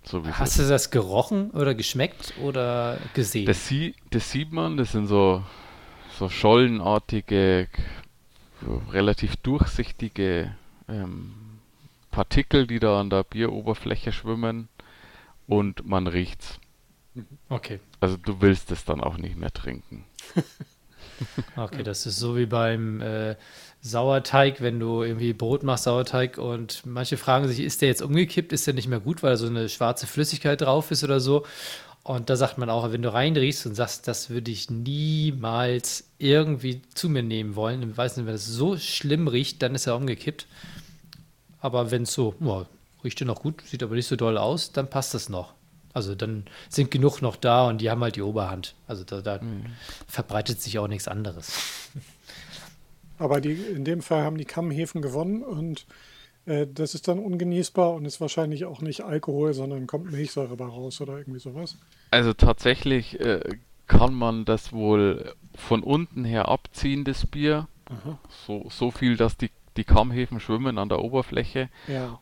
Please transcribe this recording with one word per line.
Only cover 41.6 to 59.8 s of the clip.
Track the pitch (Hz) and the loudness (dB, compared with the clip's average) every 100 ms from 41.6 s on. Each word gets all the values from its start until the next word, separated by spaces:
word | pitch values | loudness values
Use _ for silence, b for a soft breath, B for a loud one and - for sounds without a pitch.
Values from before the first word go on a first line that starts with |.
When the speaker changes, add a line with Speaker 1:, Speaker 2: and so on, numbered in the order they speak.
Speaker 2:
Aber | 139 123 117 | -2 -2 0
wenn's | 120 120 | 0 -2
so, | - 117 101 | 0 -2 0
ja, | 156 95 90 - _ _ | -2 -2 -6 -16 _ _
riecht | 135 - | -10 -6
er | 127 | -4
noch | - | -2
gut, | 147 160 | -4 -6
sieht | - 127 | -12 -8
aber | 120 | -4
nicht | 117 120 | -2 -2
so | 120 | 0
doll | 117 107 | 2 2
aus, | 104 160 - | 0 0 -2
dann | - 135 | -4 -2
passt | 139 131 | -4 -4
das | 123 - | -6 -6
noch. | 92 85 _ _ _ - | -8 -10 _ _ _ -10
Also | 127 98 | -6 -6
dann | 98 110 110 98 B B | -4 -6 -6 -10 B B
sind | - 135 | 0 2
genug | 135 139 143 | 4 4 4
noch | 123 - | -4 0
da | 127 120 127 | 4 6 6
und | 113 | 2
die | 110 | 0
haben | 117 | 0
halt | 117 107 | -2 -2
die | |
Oberhand. | 101 107 95 95 92 - - | -4 -2 -4 -6 -12 -18 -12
Also | 107 | -12
da, | 92 101 | -10 -8
da | 101 101 | -6 -6
Speaker 1:
Mhm. | 113 104 113 117 B B - | -8 -10 -12 -14 B B -8
Speaker 2:
verbreitet | - - 104 107 120 | -8 -4 -4 -2 -6
sich | - 107 | -4 -4
auch | 104 | -4
nichts | 101 - | -4 -6
anderes. | 98 104 82 - - - - - 139 - - B B B B B B - - - - | -6 -8 -10 -10 -8 -8 -10 -14 -16 -18 -20 B B B B B B -20 -20 -20 -4
Speaker 3:
Aber | 156 139 | 0 2
die, | 143 | 0
in | 160 214 165 | -4 -6 -6
dem | 139 170 | -2 -4
Fall | - 160 | 0 0
haben | 151 156 | 0 -4
die | 151 | -6
Kammhefen | - 170 147 165 170 | -6 -4 -4 -4 -4
gewonnen | 143 131 175 214 | -4 -2 -2 -4
und, | 269 165 165 151 - B B B B B - | -4 -6 -6 -8 -12 B B B B B -4
äh, | 147 143 | -2 -2
das | 135 156 | -4 -6
ist | - - | -4 -2
dann | 175 | -2
ungenießbar | 208 180 175 175 180 - 175 | -2 -2 0 0 0 2 2
und | 170 147 | 2 -6
ist | - | -6
wahrscheinlich | 156 - 160 147 | -4 -2 -2 -2
auch | 180 139 | -8 -8
nicht | 156 170 | -8 -8
Alkohol, | 208 151 156 143 151 | -4 -4 -2 0 0
sondern | 135 135 139 | 0 -4 -6